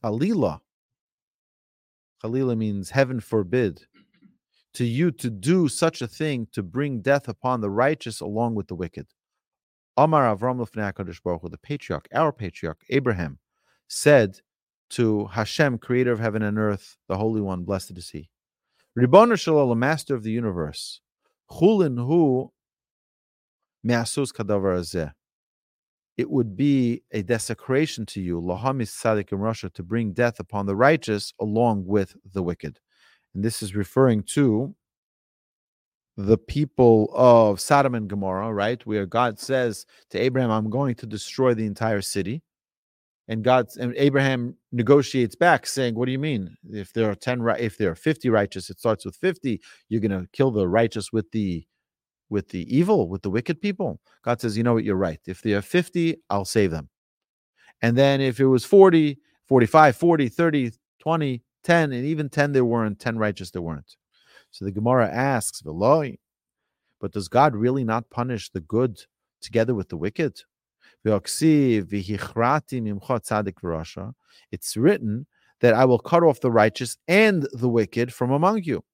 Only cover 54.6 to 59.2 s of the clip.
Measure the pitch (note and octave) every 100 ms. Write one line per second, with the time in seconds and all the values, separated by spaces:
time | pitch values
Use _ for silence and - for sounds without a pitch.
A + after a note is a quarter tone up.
54.6 | A#2 A#2 G#2 F#2+ F#2+ D#2 - F#2 A2 G2+
55.6 | G2+ F3+ F3 F3 E3 - _ G2+ F#2+ A2+
56.6 | G2 D#2+ C#2+ _ _ _ _ _ _ _
57.6 | _ _ A2+ A#2+ C#3 C#3 C3+ A#2+ C3+ B2+
58.6 | - G3+ F#3+ E3 D3+ C#3